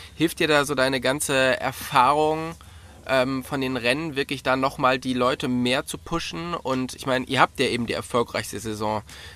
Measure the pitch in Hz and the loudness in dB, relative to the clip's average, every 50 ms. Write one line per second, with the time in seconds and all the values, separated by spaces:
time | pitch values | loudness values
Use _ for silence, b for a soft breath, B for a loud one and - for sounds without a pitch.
0 | B B B - 156 170 - - 170 151 151 147 139 135 147 131 131 135 139 131 | B B B 0 0 0 2 0 2 4 4 4 4 2 2 2 2 2 2 0
1 | 120 131 135 147 - - 139 131 131 131 123 - - 131 127 - - - 147 135 | 0 0 0 0 0 0 2 4 4 4 2 2 -2 -4 -6 -6 -10 2 4 4
2 | 123 131 147 151 151 156 156 160 160 165 165 B B B B B B B B B | 6 6 6 4 4 2 2 0 -4 -6 -10 B B B B B B B B B
3 | B - 135 131 127 135 135 131 123 - 147 135 135 131 131 123 113 120 131 151 | B 0 2 2 2 2 -2 -4 -4 -4 -4 -4 -2 -2 -4 0 0 0 0 0
4 | 165 160 135 135 143 - 143 127 - 139 131 131 135 139 - - 135 127 131 131 | -2 -4 -4 -4 -4 -4 -6 -4 0 0 2 2 2 -2 0 2 2 2 2 2
5 | 127 131 127 123 123 127 143 - - 127 123 123 123 123 127 143 151 - - - | -2 -4 -2 0 2 0 0 0 -2 -2 0 0 2 2 2 0 0 -4 -10 -12
6 | - - 170 165 - - - 165 165 175 170 - - 127 131 131 131 123 - - | -8 -6 -6 -4 -4 -6 -8 -8 -6 -6 -6 -6 -4 -4 -2 -2 -2 -6 -8 -6
7 | - 135 127 127 127 - 135 127 165 - - - 131 101 110 120 117 104 - 87 | -2 0 0 0 0 0 4 4 4 4 4 0 0 2 2 0 -2 -2 -4 -4
8 | - - - 120 117 - - 113 107 - - 104 104 113 107 104 110 107 107 104 | -4 -2 0 0 0 0 -2 -4 -4 -4 -8 -8 -6 -6 -6 -2 -2 -2 -2 -2
9 | - B B B B B B | -4 B B B B B B